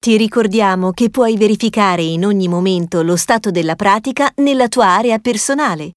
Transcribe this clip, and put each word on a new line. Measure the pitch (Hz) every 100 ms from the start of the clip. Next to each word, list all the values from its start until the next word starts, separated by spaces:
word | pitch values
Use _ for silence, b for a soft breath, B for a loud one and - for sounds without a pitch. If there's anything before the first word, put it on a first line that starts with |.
Ti | - 220
ricordiamo | 220 240 214 214 202 185 185
che | 180 233
puoi | 262 226 220
verificare | 214 214 226 220 202 175
in | 165 165
ogni | 196 202 180
momento | 175 190 180 170 175
lo | 165 175
stato | - 226 220
della | 175 160 160
pratica | 202 208 240 - 277 -
nella | 285 269 240
tua | 254 202
area | 180 240 220
personale. | 240 220 - 277 285 165 156